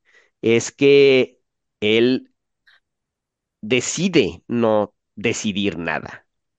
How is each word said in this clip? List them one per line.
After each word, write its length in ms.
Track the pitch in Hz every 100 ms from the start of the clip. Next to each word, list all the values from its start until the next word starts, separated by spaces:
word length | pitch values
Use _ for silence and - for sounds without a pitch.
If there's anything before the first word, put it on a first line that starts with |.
| _ _ _ _
es 300 | 110 117 -
que 680 | - 139 139 139 131 123 _ _ _ _ -
él 520 | 107 110 120 131 - _ _ _ _ _ _ _ _ _ _ _ _ _
decide 840 | 107 127 - - 190 170 92 82 -
no 460 | 120 113 107 101 _ _
decidir 640 | - 113 110 110 98 98 85
nada. 480 | 82 76 - - _ _ _